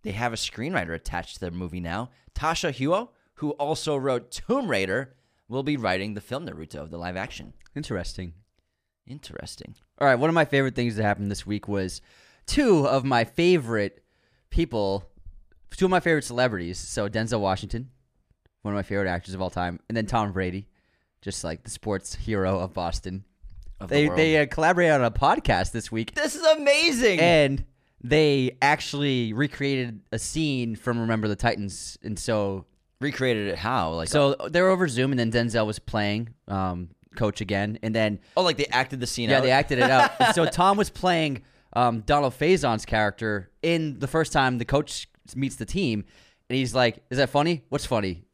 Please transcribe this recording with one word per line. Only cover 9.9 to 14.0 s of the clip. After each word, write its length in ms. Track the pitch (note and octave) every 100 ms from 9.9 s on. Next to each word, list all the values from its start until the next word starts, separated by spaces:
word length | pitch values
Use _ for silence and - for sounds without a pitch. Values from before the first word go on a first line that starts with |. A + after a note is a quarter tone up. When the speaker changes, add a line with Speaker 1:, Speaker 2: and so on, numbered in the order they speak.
| _
Speaker 2:
All 80 | C#3+
right, 80 | B2
one 120 | D#3
of 60 |
my 100 | E3
favorite 300 | D3 C#3 C3+
things 220 | A#2+ A#2+ G#2+
that 60 |
happened 280 | G#2 G2+ G2+
this 160 | G2+ -
week 200 | G#2 -
was 340 | G2 F#2+ - _ _ _ _ -
two 400 | - B3 E3+ C#3
of 180 | C3+
my 200 | C3 A#2+
favorite 760 | A2+ - E3+ F3 A#2 A2 G2+ _